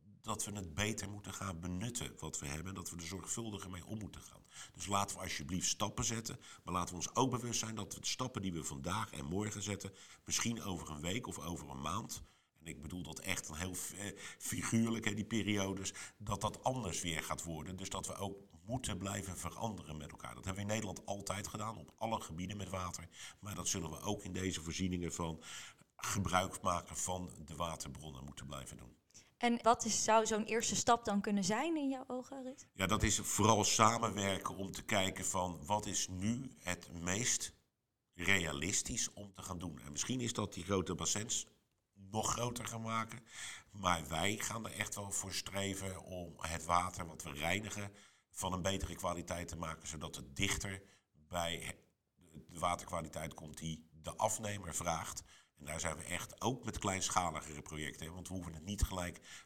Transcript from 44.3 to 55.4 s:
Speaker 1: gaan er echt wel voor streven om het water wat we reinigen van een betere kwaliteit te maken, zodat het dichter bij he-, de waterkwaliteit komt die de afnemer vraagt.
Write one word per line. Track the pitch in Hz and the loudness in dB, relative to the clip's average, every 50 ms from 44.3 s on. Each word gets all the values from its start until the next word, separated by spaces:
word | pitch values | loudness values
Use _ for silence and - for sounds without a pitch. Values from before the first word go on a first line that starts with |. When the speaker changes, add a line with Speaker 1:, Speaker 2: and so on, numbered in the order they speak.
| 107 | 2
Speaker 1:
gaan | 113 - - 107 113 110 | 2 0 -2 -2 -2 -4
er | - - | -4 -2
echt | - 107 - - | -2 -2 -2 -2
wel | 107 101 98 | -4 -4 -2
voor | 95 - - 95 90 | -2 -2 0 0 -2
streven | - - - 101 101 98 98 95 - 98 95 92 - - | -4 -4 -2 0 0 0 0 0 -2 -4 -4 -6 -6 -8
om | - 92 90 87 85 78 - | -8 -6 -6 -6 -8 -6 -4
het | - 82 82 82 80 | -2 -2 -2 0 4
water | 82 85 87 87 92 - - 87 | 6 6 6 6 4 0 -4 -6
wat | 82 78 - - | -6 -6 -8 -8
we | 82 69 | -8 -4
reinigen | 71 76 82 90 104 110 101 - 107 101 101 - - - - - _ _ _ | 0 2 4 4 2 2 -2 -4 -4 -6 -6 -8 -12 -20 -20 -20 _ _ _
van | - - - 95 92 | -6 -4 -2 0 0
een | 90 82 | 2 2
betere | 95 98 95 - 87 85 | 2 2 2 0 -4 -4
kwaliteit | - - 90 85 85 85 - 87 85 87 - | -2 -2 -2 -2 -2 -2 -4 -4 -4 -4 -6
te | - | -6
maken, | 82 85 82 80 - - - | -6 -4 -4 -6 -6 -8 -8
zodat | - 78 80 78 - | -8 -6 -6 -8 -8
het | 71 60 67 67 | -8 -12 -8 -2
dichter | - 98 98 - - - 101 95 98 - - - - _ _ _ 76 76 78 | 2 2 2 2 2 -2 -4 -6 -8 -10 -14 -20 -20 _ _ _ -20 -12 -4
bij | 90 87 85 85 85 71 65 | -2 0 0 0 -2 -4 -4
he-, | - - - - _ _ _ _ _ _ _ - - 78 80 - - | -8 -10 -12 -16 _ _ _ _ _ _ _ -20 -20 -18 -18 -16 -14
de | 92 82 | -4 0
waterkwaliteit | 82 87 85 82 - - 90 82 78 76 - 78 78 78 - | 2 2 2 2 0 -2 -4 -2 -2 -4 -4 -6 -6 -6 -8
komt | - 82 76 73 - | -8 -12 -12 -8 -4
die | 82 82 80 - - - - 80 80 | -4 -4 -4 -4 -6 -14 -20 -12 -10
de | 82 - | -8 -2
afnemer | - 107 110 - - 113 104 101 101 95 82 73 | 0 2 2 2 0 -2 -2 -4 -4 -4 -4 -4
vraagt. | - - 85 82 78 - - - - - - - - | -2 0 2 0 0 0 -4 -6 -8 -10 -14 -16 -20